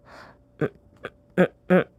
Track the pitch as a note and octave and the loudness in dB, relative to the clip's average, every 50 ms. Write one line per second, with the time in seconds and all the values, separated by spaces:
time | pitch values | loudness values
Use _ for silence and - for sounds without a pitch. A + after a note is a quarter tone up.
0 | _ - - - - - - _ _ _ _ _ D#3 - - - _ _ _ _ | _ -20 -20 -20 -20 -20 -20 _ _ _ _ _ -8 -8 -8 -12 _ _ _ _
1 | - - - _ _ _ _ - F3+ - - _ _ - F3+ F#3 - - _ | -20 -20 -20 _ _ _ _ -2 -2 -2 -2 _ _ 0 0 0 0 -2 _